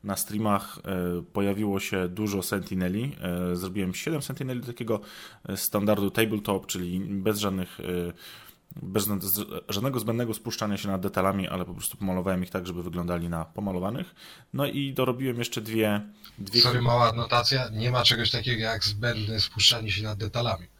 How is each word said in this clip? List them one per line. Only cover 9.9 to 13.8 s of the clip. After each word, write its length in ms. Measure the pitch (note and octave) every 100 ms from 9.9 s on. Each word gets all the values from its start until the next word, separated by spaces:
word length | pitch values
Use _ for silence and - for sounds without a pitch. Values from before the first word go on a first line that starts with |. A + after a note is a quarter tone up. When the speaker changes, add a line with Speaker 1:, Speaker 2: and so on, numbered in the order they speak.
| B2+
Speaker 1:
zbędnego 340 | G#2+ A#2 A#2+
spuszczania 420 | G#2+ A#2 - G#2+ G2
się 120 | G2+
nad 120 | F#2+
detalami, 480 | F#2+ F#2+ F#2+ G2 F#2
ale 160 | F#2
po 100 | F2+
prostu 220 | F2+ - -
pomalowałem 460 | G2 F#2 F#2 F#2
ich 80 | F2+
tak, 160 | F#2+ F2+
żeby 160 | F2
wyglądali 460 | F2 F2 F2 F2 E2+
na 160 | E2
pomalowanych. 720 | E2 - G#2 F2+